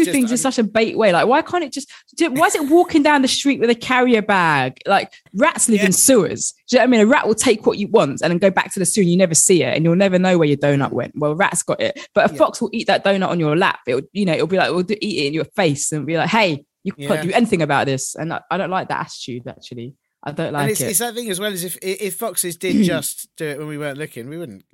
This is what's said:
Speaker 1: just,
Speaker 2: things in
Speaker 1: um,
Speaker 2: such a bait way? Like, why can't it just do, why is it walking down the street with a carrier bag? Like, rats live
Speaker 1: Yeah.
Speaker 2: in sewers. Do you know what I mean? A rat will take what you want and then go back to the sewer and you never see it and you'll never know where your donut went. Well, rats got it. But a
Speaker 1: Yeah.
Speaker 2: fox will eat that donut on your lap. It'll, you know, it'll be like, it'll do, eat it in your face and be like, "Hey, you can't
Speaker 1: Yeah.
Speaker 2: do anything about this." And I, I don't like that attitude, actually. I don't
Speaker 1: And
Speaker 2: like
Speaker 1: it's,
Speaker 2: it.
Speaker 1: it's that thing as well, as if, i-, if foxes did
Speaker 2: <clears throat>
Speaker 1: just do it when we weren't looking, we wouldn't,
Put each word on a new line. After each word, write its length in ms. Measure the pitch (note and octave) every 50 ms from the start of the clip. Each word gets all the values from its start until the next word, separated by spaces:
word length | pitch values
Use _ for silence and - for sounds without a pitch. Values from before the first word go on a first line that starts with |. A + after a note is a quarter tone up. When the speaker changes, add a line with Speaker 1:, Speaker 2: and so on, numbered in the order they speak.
| E4
Speaker 1:
just, 60 | - -
Speaker 2:
things 160 | C#4 B3 A3
in 40 | B3
Speaker 1:
um, 20 | A#3+
Speaker 2:
such 200 | - C4+ B3+ -
a 40 |
bait 340 | A3+ G3+ - A3 A3+ G#3+ -
way? 140 | - A3 G3+
Like, 160 | F3 E3 C#3+
why 140 | G#3 B3+ D4+
can't 240 | D#4 - F4 F4+ D#4+
it 80 | C4
just 180 | - C#4+ C4+ - - - _ _ _
do, 140 | - E4 D#4+
why 140 | B3 C#4 E4
is 80 | - -
it 160 | G4 D4 C4
walking 320 | D#4 F4 F4 - - D#4+
down 200 | C#4 D4+ D4 C#4+
the 60 | C4 B3+
street 320 | - - - C#4 C4+ -
with 100 | A3+ A#3
a 40 | A#3+
carrier 460 | A#3 - - B3+ B3 B3+ B3+ A#3+ G#3+
bag? 580 | G3+ G#3+ G3+ F#3 F3 E3 D3+ C#3+ B2+ C3 B2+ - -
Like, 240 | D#3 G3 F#3+ - - - - _ _ -
rats 360 | F#3+ C4+ E4 E4 - - -
live 100 | A3 G3
Speaker 1:
Yeah. 60 | -
Speaker 2:
in 60 | G3
sewers. 600 | F3 - - - C4 A3+ E3+ - - A2+ - - - _ _ -
Do 80 | A#3+
you 20 | B3
know 40 |
what 60 | A3+ B3+
I 20 |
mean? 100 | B3 A3
A 60 | G#3
rat 200 | G#3+ C#4+ D4+ -
will 80 | G#3 G#3+
take 300 | G#3+ - C4+ G#3+ A3 -
what 140 | - - F3+
you 100 | G3+ -
want 320 | G3+ A3 E3 C#3 C3+ -
and 80 | - D#3+
then 60 | F3 F3
go 120 | G3+ F#3+
back 220 | F#3 F#3+ - - -
to 40 | G3+
the 60 | F3+
sewer 160 | - - A3
and 80 | F#3+ E3+
you 60 | F3
never 180 | F3+ F#3+ F3 D#3+
see 280 | - - - F#3+ E3
it 120 | C3 C3 -
and 100 | - D#3+
you'll 100 | E3 E3+
never 220 | F#3 G3 G3 F#3 F3+
know 180 | F#3 F#3 F#3
where 100 | E3+ D#3+ D3
your 100 | C#3+ C#3
donut 340 | D3 C#3+ C#3+ C#3 C3+ A2+
went. 200 | A2+ A#2+ A#2+ - -
Well, 180 | D3 D3+ D3 D3+
rats 280 | E3 G3 - - -
got 180 | - - - -
it. 260 | A3 G#3 - - - - -
But 160 | - - -
a 20 | D#3+
Speaker 1:
Yeah. 40 | F#3+
Speaker 2:
fox 220 | D#4 A#3 - -
will 80 | A#3 - -
eat 120 | A3+ - -
that 160 | G3 - -
donut 220 | G3 G3 G3 F#3 C#3
on 120 | D3+ F3
your 160 | D#3+ D3+ D3+
lap. 240 | E3+ F#3+ - - - _
It'll, 160 | - B2+ B2+ C#3 -
you 140 | - F#3+ G#3
know, 80 | F#3 D#3
it'll 120 | - -
be 120 | E3 F#3+ F#3
like, 100 | D3+ C#3
it'll 140 | D3+ F3+
do, 140 | F3+ F3 G#3+ -
eat 240 | - G#3+ - - D3
it 20 | C#3+
in 40 | D3+
your 120 | D#3+ C#3+ - _
face 360 | - F#3+ D#3+ C#3+ - - -
and 120 | D#3+ D3+ C#3
be 120 | C#3 E3 D#3+
like, 100 | - F3+
"Hey, 360 | G#3 A3+ G#3+ F3+ D3+ C3+ - _ _ _ -
you 80 | F#3+
can't 180 | - - C#3 C#3+
Speaker 1:
Yeah. 120 | - D#3
Speaker 2:
do 100 | D#3 F3
anything 300 | - A#3+ A#3+ A3+ G#3+ E3+
about 240 | D3+ D3 C#3+ C3 A2
this." 280 | C#3 C3+ B2+ - - -
And 200 | - D#3+ E3 C#3+
I, 80 | - - -
I 80 | E3 F3+
don't 120 | F#3+ D3+
like 180 | F#3 F#3 C3+ -
that 120 | D3 - D#3+
attitude, 400 | - - - - - A#2+ B2 B2 C3
actually. 460 | - - - - B2+ A#2+ A#2 B2+ C#3 _ _ _ _ _ -
I 80 | C#3+
don't 160 | C#3+ D#3+ E3 A2+
Speaker 1:
And 60 | C#3+
Speaker 2:
like 160 | C#3+ C#3+ C#3+
Speaker 1:
it's, 80 | G#3+ -
Speaker 2:
it. 80 | B2+ D#3+
Speaker 1:
it's 80 | G#3+ G#3
that 160 | A#3+ A#3+ G#3+
thing 160 | A#3 B3 A3
as 100 | F#3 E3+
well, 100 | G#3 G#3+
as 120 | G3 F3 F3
if, 120 | F3+ - -
i-, 40 | - F#3+ F#3 -
if 160 | G#3 F#3+ F#3
foxes 400 | - A#3 G#3+ F3+ - - F3+ E3 -
did 260 | F#3+ F#3 - G#3+ G#3
Speaker 2:
<clears throat> 0 |
Speaker 1:
just 440 | F3 E3+ D#3 C#3 - - - - - _ -
do 80 | E3
it 120 | D3+ C#3+ C3+
when 80 | D3+
we 120 | D3+ D3+ C#3+
weren't 180 | D3+ D3 C3+ C#3
looking, 300 | D#3 D3+ - B2 A2+ C3+
we 80 | D3+
wouldn't, 280 | E3+ E3+ C3 G2+ F#2+ - _